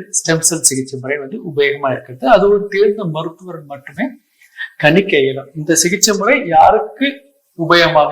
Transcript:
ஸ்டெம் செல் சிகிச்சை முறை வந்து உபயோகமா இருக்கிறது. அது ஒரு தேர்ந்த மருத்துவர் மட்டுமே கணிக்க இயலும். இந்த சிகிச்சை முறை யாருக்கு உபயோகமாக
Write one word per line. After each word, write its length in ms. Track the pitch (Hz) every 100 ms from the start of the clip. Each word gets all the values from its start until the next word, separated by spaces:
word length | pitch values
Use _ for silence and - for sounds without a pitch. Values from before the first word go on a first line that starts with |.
| - -
ஸ்டெம் 260 | - 160 -
செல் 180 | 160 -
சிகிச்சை 280 | 131 131 131
முறை 160 | 131 147
வந்து 200 | 135 226 190
உபயோகமா 400 | 143 143 139 139
இருக்கிறது. 300 | 123 - 127 262
அது 160 | 208 202
ஒரு 100 | 202 202
தேர்ந்த 340 | 196 208 208 180 156
மருத்துவர் 440 | 165 165 180 165 147
மட்டுமே 340 | 139 - 147 262 226 _ _ _ - - -
கணிக்க 360 | 151 175 190 151
இயலும். 260 | 135 131 131
இந்த 180 | 160 151
சிகிச்சை 380 | 156 175 196 220 196
முறை 200 | 202 277 175
யாருக்கு 600 | 160 170 214 - - 269 - _ _ _ -
உபயோகமாக 520 | 160 170 165 156 143